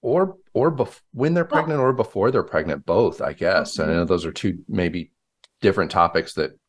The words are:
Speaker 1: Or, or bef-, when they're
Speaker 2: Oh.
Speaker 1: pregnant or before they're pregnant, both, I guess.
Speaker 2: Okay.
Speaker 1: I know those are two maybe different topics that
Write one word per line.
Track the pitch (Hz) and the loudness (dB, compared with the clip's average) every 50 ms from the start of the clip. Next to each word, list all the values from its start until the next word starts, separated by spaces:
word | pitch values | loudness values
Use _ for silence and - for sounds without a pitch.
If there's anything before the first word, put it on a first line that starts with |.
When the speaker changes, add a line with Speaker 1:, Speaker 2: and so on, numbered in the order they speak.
Speaker 1:
Or, | - 123 127 175 190 190 190 _ _ _ _ | -2 0 0 0 0 0 -4 _ _ _ _
or | - 127 165 160 | 2 2 2 2
bef-, | 131 131 123 - - _ _ _ | 0 -2 -4 -4 -20 _ _ _
when | 120 127 151 170 | -2 0 2 2
they're | 175 165 | 0 0
Speaker 2:
Oh. | - | 0
Speaker 1:
pregnant | 285 294 - 160 156 147 | 0 0 0 0 0 2
or | 131 131 131 | 2 2 2
before | 120 110 - - 104 98 120 | 0 -2 -4 0 0 0 2
they're | 131 123 - | 2 0 -2
pregnant, | - - 82 78 82 76 71 - | 0 -2 -2 0 0 -4 -6 -4
both, | - 85 98 120 98 - - | 0 2 2 2 2 0 -4
I | - 71 73 | -8 -8 -6
guess. | - - 85 95 82 - - - - | -2 -2 0 2 2 0 -2 -4 -4
Speaker 2:
Okay. | 80 80 | -2 0
Speaker 1:
I | 80 | 2
know | 85 87 | 0 2
those | 82 90 87 82 | 2 0 0 0
are | 82 | -4
two | 80 - - 104 92 87 - - | -8 -4 -4 -4 -4 -4 -8 -6
maybe | - 95 90 87 85 90 80 - _ _ _ _ _ _ _ _ _ _ | -4 -2 -2 -2 -2 -6 -10 -10 _ _ _ _ _ _ _ _ _ _
different | - 104 95 - 92 76 | 0 2 2 2 -2 0
topics | - 95 85 85 - 85 80 - - | 2 2 2 4 2 -2 -4 -2 -4
that | - 78 65 - _ _ | -4 -4 -4 -6 _ _